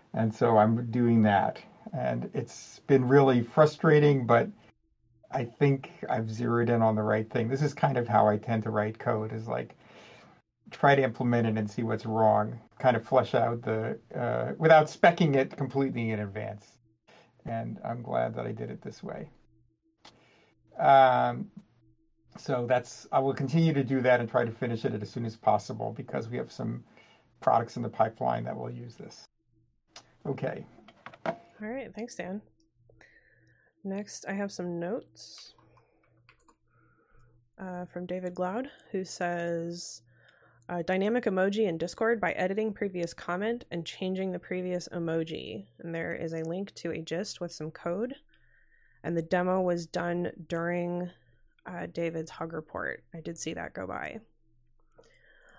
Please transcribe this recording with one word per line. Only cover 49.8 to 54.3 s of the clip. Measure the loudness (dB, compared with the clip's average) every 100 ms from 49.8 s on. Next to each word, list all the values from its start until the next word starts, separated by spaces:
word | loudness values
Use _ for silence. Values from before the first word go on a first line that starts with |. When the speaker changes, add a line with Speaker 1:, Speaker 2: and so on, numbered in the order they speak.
Speaker 2:
done | -4 -6 -4 -4 -4 -8 -6
during | -4 -2 -2 -4 -4 -8 -12 _ _ _ _ -14
uh, | -12 -10
David's | -6 -4 -6 -8
hug | -10 -10
report. | -10 -10 -8 -6 -8 _
I | -14
did | -12 -10
see | -8
that | -8 -10
go | -10 -8
by. | -8 -10 -12 -18